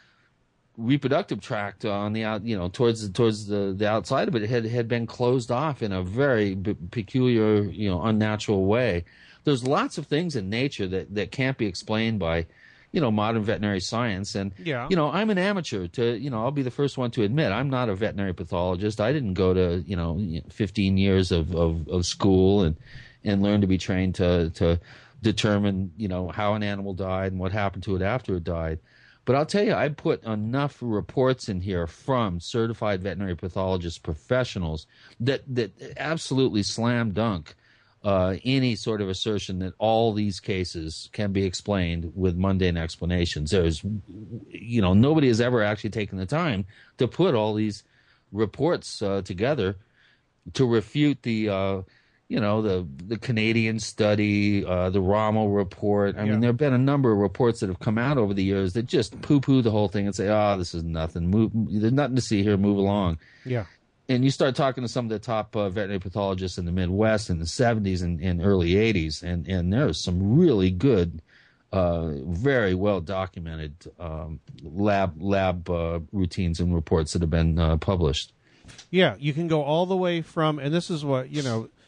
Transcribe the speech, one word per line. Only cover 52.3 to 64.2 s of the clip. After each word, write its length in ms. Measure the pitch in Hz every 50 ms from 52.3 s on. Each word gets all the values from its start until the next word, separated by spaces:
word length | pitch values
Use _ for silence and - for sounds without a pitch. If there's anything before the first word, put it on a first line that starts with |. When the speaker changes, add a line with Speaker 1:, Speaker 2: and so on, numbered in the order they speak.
| - -
Speaker 1:
know, 220 | 107 104 104 110 110
the, 240 | 104 92 90 90 76 67 67 87
the 120 | 98 113 101
Canadian 600 | - - 120 110 110 113 113 117 110 110 110 110
study, 840 | 110 - - - 110 104 104 104 104 104 101 104 104 104 104 101 95
uh, 240 | - 90 90 92 92
the 140 | 92 101 92
Rommel 480 | 92 101 107 107 107 107 110 110 104
report. 640 | 101 101 98 95 - - - 104 104 101 101 101 -
I 80 | - 107
Speaker 2:
Yeah. 60 | 107 110
Speaker 1:
mean, 80 | 107
there 80 | 120 120
have 80 | 117
been 160 | 120 151 143 127
a 60 | 123
number 340 | 131 139 143 143 131 120 110
of 60 | 101
reports 420 | 101 95 92 - 135 117 113 -
that 60 | 113 95
have 100 | 90 -
come 200 | - 120 107 113
out 180 | 120 135 147
over 160 | 131 107 98 101
the 100 | 98 95
years 300 | 95 98 98 98 92 90
that 120 | 113 113
just 340 | - - 147 113 - - -
poo-poo 400 | - - 151 143 131 - 135 131
the 100 | 117 117
whole 180 | 107 107 104 95
thing 180 | - 107 101
and 80 | 101 92
say, 140 | - 98 101
"Oh, 260 | 107 107 104 104 101
this 180 | 95 87 - -
is 80 | 85 82
nothing. 460 | 82 82 80 80 80 - 87 85 87
Move, 220 | 98 110 113 104 -
there's 380 | 113 107 - 90 107 104 113 131
nothing 240 | 139 147 123 127
to 60 | 127 117
see 200 | - 117 98 98
here. 140 | 104 104
Move 220 | 95 101 101 101 98
along." 400 | 98 98 101 104 98 87 82 80 - - - - -
Speaker 2:
Yeah. 220 | 127 127 117 98 - - _ _ _ _ _ _ -
Speaker 1:
And 160 | 131 123